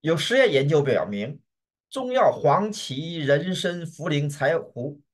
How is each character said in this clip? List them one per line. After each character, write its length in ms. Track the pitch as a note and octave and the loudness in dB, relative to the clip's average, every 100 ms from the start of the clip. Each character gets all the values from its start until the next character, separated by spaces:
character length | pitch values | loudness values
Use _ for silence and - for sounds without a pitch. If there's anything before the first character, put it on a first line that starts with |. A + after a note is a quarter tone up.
有 160 | D3+ D#3+ | -2 -2
实 200 | - B3+ | 2 2
验 160 | A#3+ | 4
研 160 | C3+ C#3+ | 4 4
究 140 | D#3 | 2
表 240 | C#3 - G2 | 2 0 0
明， 340 | G2+ A2+ D3 _ _ _ _ _ | -4 -6 -10 _ _ _ _ _
中 240 | C4+ B3 | -8 -2
药 200 | B3+ E3+ | 2 2
黄 400 | - D3 D#3+ G#3+ | 4 2 2 0
芪、 460 | - - C#3 E3 E3+ | -6 -8 -8 -6 -4
人 360 | C#3 D3 F3+ | 2 2 0
参、 280 | F3+ F3+ F3 | -4 -4 -4
茯 280 | E3+ - E3 | -8 -8 -2
苓、 180 | D3 D3 | -2 -2
柴 300 | - C#3 E3 | 0 0 0
胡 420 | - B2 - - _ | -2 -10 -10 -12 _